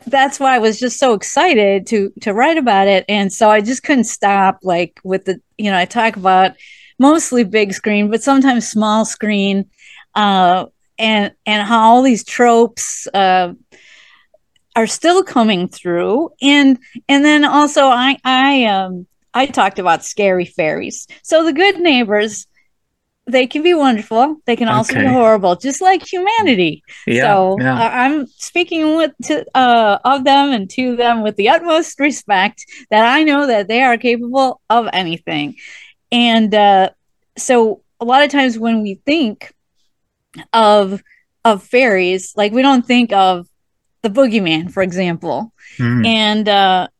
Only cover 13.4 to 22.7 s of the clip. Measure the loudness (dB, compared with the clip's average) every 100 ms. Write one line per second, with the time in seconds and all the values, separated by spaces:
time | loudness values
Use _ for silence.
13.4 | -2 -8 _ _ _ -20 _ _ _ _
14.4 | _ _ _ -4 -4 -2 0 0 0 0
15.4 | 2 0 -4 -8 -6 -4 -2 -2 -4 -4
16.4 | 0 4 4 2 _ -14 -2 2 2 2
17.4 | 2 2 2 2 2 2 0 -2 -2 2
18.4 | 2 2 0 -2 -4 -10 -16 _ _ -4
19.4 | -2 0 -2 0 -2 -2 -4 -2 0 0
20.4 | -4 -4 -4 -4 -8 -14 -20 -20 -2 0
21.4 | 0 0 0 0 0 0 0 -2 -2 -8
22.4 | -18 _ _